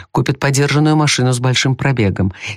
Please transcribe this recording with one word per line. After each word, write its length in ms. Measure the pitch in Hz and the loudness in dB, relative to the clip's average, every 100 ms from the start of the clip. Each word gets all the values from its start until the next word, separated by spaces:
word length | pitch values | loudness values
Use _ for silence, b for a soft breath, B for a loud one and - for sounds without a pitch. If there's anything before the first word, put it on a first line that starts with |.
| - | -6
купит 280 | 127 131 139 | -4 -2 -2
подержанную 580 | 139 139 143 139 151 156 | 0 0 0 2 2 2
машину 340 | 147 - 127 | 2 0 0
с 80 | 123 | 0
большим 360 | 127 123 139 131 | 0 0 0 0
пробегом 580 | 139 123 101 92 95 B B | 0 0 0 0 -2 B B